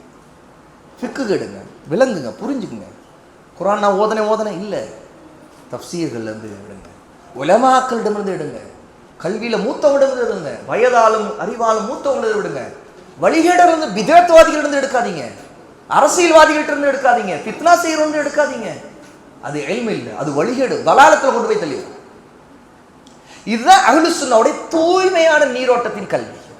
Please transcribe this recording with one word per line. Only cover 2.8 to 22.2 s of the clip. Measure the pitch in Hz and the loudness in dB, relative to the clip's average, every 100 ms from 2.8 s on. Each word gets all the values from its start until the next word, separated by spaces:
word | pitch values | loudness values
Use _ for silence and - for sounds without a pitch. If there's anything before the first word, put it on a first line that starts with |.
| 92 - - - - - _ - | -18 -20 -20 -20 -20 -20 _ -6
குர்ஆன் | 180 208 208 | -4 0 0
நான் | 190 | 0
ஓதனே, | 214 220 214 | 0 -2 -2
ஓதனே | 214 214 175 | -2 -4 -8
இல்ல, | 208 165 107 - - - - - - - - | -8 -8 -10 -16 -20 -20 -20 -20 -20 -20 -16
தஃப்சீர்கள்ல | 123 - 175 156 117 110 | -16 -10 -8 -6 -6 -10
இருந்து | 110 107 101 98 | -12 -14 -16 -18
எடுங்க, | 98 - - - - - 120 | -20 -20 -20 -20 -20 -18 -6
உலமாக்களிடமிருந்து | 143 208 262 254 247 233 208 208 196 175 | 0 2 4 2 0 -4 -4 -4 -6 -8
எடுங்க, | 147 117 - - - - - - | -10 -12 -18 -20 -20 -20 -20 -12
கல்வியில | 165 214 233 214 | -8 -6 -4 -4
மூத்தவங்களிடமிருந்து | 202 - 302 277 269 254 226 | -4 0 2 2 2 0 -4
எடுங்க, | 202 147 113 107 | -6 -8 -12 -6
வயதாலும் | 165 247 240 220 220 202 156 | 0 2 4 4 2 -4 -8
அறிவாலும் | 175 240 226 220 202 | -8 -4 -2 -2 -4
மூத்தவங்களிடம் | 294 285 247 226 208 | -6 -4 -2 -2 -2
எடுங்க. | 175 139 113 - - - - - | -4 -8 -12 -16 -20 -20 -20 -4
வழிகேடர் | 175 311 330 359 349 | 0 2 4 4 4
இருந்து, | 330 311 190 | 4 -2 -4
பிதத்துவாதிகள் | 202 330 349 330 302 302 | 4 6 8 8 6 4
இருந்து | 294 285 | -2 -2
எடுக்காதீங்க, | 269 247 202 165 117 - - - - - - | -2 -2 -4 -6 -10 -14 -20 -20 -20 -20 -2
அரசியல்வாதிகள்ட்ட | 160 285 320 339 311 302 302 294 | 2 2 4 4 6 6 4 -2
இருந்து | 294 285 | -2 -2
எடுக்காதீங்க, | 262 262 240 202 151 | 0 2 0 0 -6
ஃபித்னா | 214 214 311 339 | -8 -2 2 4
செய்யறவங்க | 339 311 302 302 | 2 -2 -2 -2
எடுக்காதீங்க. | 285 294 277 254 196 131 - - - - - - - | -2 -2 -2 -4 -10 -12 -16 -20 -20 -20 -20 -16 -10
அது | 147 143 | -8 -6
இல்மு | 214 226 165 | -4 -4 -6
இல்ல, | 120 - | -8 -8
அது | 147 143 | -4 -2
வழிகேடு, | 196 254 247 160 143 | -2 -2 -2 -2 2
தலாலத்துல | 196 302 302 269 | 6 6 6 2
கொண்டு | 233 208 | 0 -2
போய் | - | -2
தள்ளிடும். | 160 123 - - - - | -4 -8 -12 -18 -20 -20